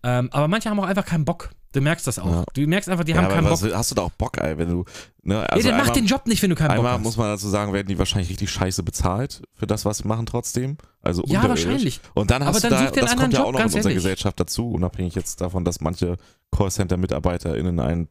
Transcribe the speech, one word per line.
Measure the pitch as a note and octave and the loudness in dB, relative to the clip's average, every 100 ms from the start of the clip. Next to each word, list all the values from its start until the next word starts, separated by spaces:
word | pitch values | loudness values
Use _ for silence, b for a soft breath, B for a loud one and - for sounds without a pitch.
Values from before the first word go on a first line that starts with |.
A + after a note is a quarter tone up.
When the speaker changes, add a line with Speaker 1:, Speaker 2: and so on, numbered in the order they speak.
Speaker 1:
Ähm, | B2 B2 B2+ | 0 0 0
aber | C#3+ D3+ | 0 0
manche | G#3+ A3 | 0 0
haben | G#3 | -2
auch | F#3+ | 0
einfach | G3 - | -2 0
keinen | E3+ C#3+ | 0 0
Bock. | E3+ - - - | -4 -10 -18 -4
Du | C#3 | 0
merkst | C#3+ E3+ - | 0 0 -4
das | A2 | -4
auch. | F2+ | 0
Speaker 2:
Ja. | E2+ - | 0 0
Speaker 1:
Du | C3+ D3 | -2 0
merkst | F#3 - | 0 0
einfach, | F3+ D#3+ | -2 2
die | |
Speaker 2:
Ja, | E3 | 2
Speaker 1:
haben | F#3 | 4
Speaker 2:
aber | G3 | 4
Speaker 1:
keinen | - | 2
Speaker 2:
was | E3 | 2
Speaker 1:
Bock. | G#2 | 2
Speaker 2:
hast | F2+ A#2 | 0 -2
du | - | -2
da | |
auch | F2 | -4
Bock, | - A#2 - | -2 -4 -2
ey, | D#2 D#2+ | -4 -2
wenn | E2+ | -2
du, | F2 F2+ B B _ | -2 -4 B B _
ne, | - G#2 - | -2 0 2
also | - A#3 | 2 4
Speaker 1:
Ja, | |
dann | B3+ | 4
mach | C#4 | 2
Speaker 2:
einmal, | - | 2
Speaker 1:
den | G#3+ | 2
Job | C4+ - | 0 0
nicht, | A3 | 2
wenn | G3 | 2
du | E3 | 2
keinen | D3+ | 2
Bock | E3 | 4
Speaker 2:
einmal | B2 | 2
Speaker 1:
hast. | B2 | 0
Speaker 2:
muss | A2 A2+ | -2 0
man | A2 | 0
dazu | G#2 G2+ | 0 0
sagen, | G2+ G#2 | 0 0
werden | G2 G2 | -2 -2
die | F2+ | 0
wahrscheinlich | F#2 G#2 F2 | 0 0 -2
richtig | F#2 G2+ | -4 -4
scheiße | - F#2 F#2+ | 0 0 0
bezahlt | E2+ - F2+ F#2+ C#3 - - | -4 -2 0 0 -4 -8 -20
für | _ G#2+ | _ -2
das, | G#2+ G#2 | 0 0
was | G#2 | -2
sie | G#2 | -4
machen | A2+ A2+ | -4 -2
trotzdem. | A#2+ - A#2+ C3 D3+ b b | -4 -4 -4 -4 -8 b b
Also | - F2 - | -2 -2 0
Speaker 1:
Ja, | - | 2
Speaker 2:
unterirdisch. | C4 B3 E2+ | 2 2 0
Speaker 1:
wahrscheinlich. | C#4 F#3 - B | 0 0 -4 B
Speaker 2:
Und | - G#2 | -2 2
dann | B2 | 2
hast | C#3+ G3+ | 2 2
Speaker 1:
Aber | |
Speaker 2:
du | |
Speaker 1:
dann | A#3 | 2
Speaker 2:
da, | A3 C4 | 2 2
Speaker 1:
such | |
dir | - | 2
einen | A#3+ | 2
Speaker 2:
das | |
kommt | B3 | 2
Speaker 1:
anderen | B3+ | 2
Speaker 2:
ja | A#3+ | 2
Speaker 1:
Job, | C4+ | 2
Speaker 2:
auch | |
noch | - | 2
in | |
Speaker 1:
ganz | A3 - | 0 2
Speaker 2:
unserer | G#3 | 2
Speaker 1:
ehrlich. | G2+ | 2
Speaker 2:
Gesellschaft | F#2 F#2+ G2 - | 0 0 -4 -2
dazu, | F2 - A#2+ | -4 -2 -2
unabhängig | - F2 - F2+ F#2 | -2 -2 -2 -4 -4
jetzt | - - | -8 -6
davon, | F2+ F#2 | -4 -2
dass | F2 E2+ | -2 -2
manche | D#2 F2 F2 F2 b b _ - G2 - F#2 | -4 -2 -2 -4 b b _ 0 0 0 0
Callcenter-MitarbeiterInnen | F2+ F#2 - D#2+ F2 - B1 F2+ E2+ | 0 0 0 -2 -2 -2 -2 0 0
einen | B1 E2+ E2 | 0 -2 -4